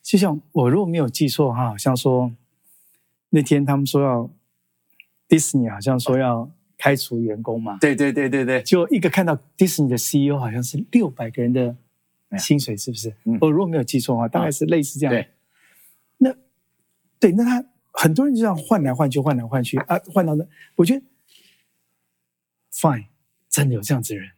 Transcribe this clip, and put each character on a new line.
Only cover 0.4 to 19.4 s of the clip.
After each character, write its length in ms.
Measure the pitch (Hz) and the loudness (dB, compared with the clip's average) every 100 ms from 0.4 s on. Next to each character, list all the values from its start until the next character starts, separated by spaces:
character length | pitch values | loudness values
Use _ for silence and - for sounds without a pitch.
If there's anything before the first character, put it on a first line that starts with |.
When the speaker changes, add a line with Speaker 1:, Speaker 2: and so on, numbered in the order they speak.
| _ | _
Speaker 1:
我 180 | - 123 | 0 2
如 120 | 165 | 2
果 80 | 185 | 0
没 80 | 170 | 0
有 100 | 127 | -2
记 200 | - 147 | 0 -2
错 260 | - 143 | 2 0
哈， 140 | 117 120 | 0 -4
好 100 | 104 | -2
像 180 | 139 127 | -2 0
说 360 | 139 127 123 117 _ _ _ _ _ _ _ _ _ | 2 2 0 -6 _ _ _ _ _ _ _ _ _
那 120 | 151 | 0
天 240 | 135 143 | 4 2
他 120 | 139 139 | 2 0
们 100 | 139 | 0
说 160 | 143 | 0
要， 280 | 139 120 120 - _ _ _ _ _ _ _ _ _ | 2 0 -4 -12 _ _ _ _ _ _ _ _ _
Disney 420 | 160 - 139 113 | 2 4 -2 -2
好 100 | 101 | -4
像 180 | 101 127 | -2 -2
说 180 | 127 131 | 0 0
要 320 | 131 117 127 - _ - | 0 -2 -6 -16 _ -2
开 200 | 139 135 | 0 0
除 240 | - 120 | -4 -4
员 200 | 113 107 | -4 -4
工 220 | 117 113 | -6 -6
嘛。 160 | 110 98 | -6 0
Speaker 2:
对， 140 | 151 | 0
对， 180 | 131 143 | 2 0
对， 160 | 135 135 | 0 -2
对， 160 | 135 | -2
对。 180 | 127 127 | 0 -2
Speaker 1:
就 240 | - 185 170 | 2 2 2
一 100 | 247 | 2
个 100 | 165 | 2
看 160 | 196 | 0
到 140 | 170 143 _ - | 0 -2 _ 0
Disney 300 | 185 - 139 | 0 2 0
的 100 | 120 | 0
C 220 | - 147 | 0 0
E 120 | 139 | 0
O 80 | 143 | -2
好 100 | 123 | -4
像 100 | 117 | -6
是 240 | 123 147 - | -6 -8 -6
六 180 | 240 180 | -4 -4
百 220 | 127 113 | -6 -10
个 100 | 117 | -4
人 120 | 120 | -2
的 240 | 127 123 123 _ _ _ _ _ 196 | -2 -4 -8 _ _ _ _ _ -10
薪 220 | - 147 | 0 0
水， 160 | 123 | 0
Speaker 2:
嗯。 40 | 104 | -8
Speaker 1:
是 120 | - | -8
不 60 | 110 | -8
是？ 180 | 110 104 | -10 -8
Speaker 2:
嗯。 140 | 113 113 | -4 0
Speaker 1:
我 100 | 156 | 2
如 80 | 151 | 2
果 80 | 190 | 0
没 100 | 160 | -2
有 80 | |
记 160 | 120 135 | -2 -4
错 160 | 117 120 | -2 -2
的 20 | |
话， 80 | 117 | -2
Speaker 2:
嗯。 40 | |
Speaker 1:
大 140 | 175 | -2
概 60 | 165 | -4
是 160 | 139 156 | -2 0
类 160 | 165 | 0
似 160 | 139 139 | -2 -4
这 80 | 143 | -2
样。 80 | |
Speaker 2:
对。 140 | 117 - _ _ _ _ _ _ _ _ _ | -2 -4 _ _ _ _ _ _ _ _ _
Speaker 1:
那， 160 | 262 262 _ _ _ _ _ _ _ _ | 0 0 _ _ _ _ _ _ _ _
对， 120 | 202 | 4
那 120 | 190 | 4
他 200 | 233 247 277 _ _ | 2 0 -4 _ _
很 200 | - 160 | 0 2
多 140 | 160 285 | 4 2
人 80 | |
就 60 | 233 | 2
这 40 | |
样 120 | 226 165 | 0 -2
换 260 | - 214 | 0 0
来 100 | 135 | 2
换 160 | 127 147 | 0 0
去， 100 | 139 | 2
换 160 | 139 | 0
来 100 | 127 | 0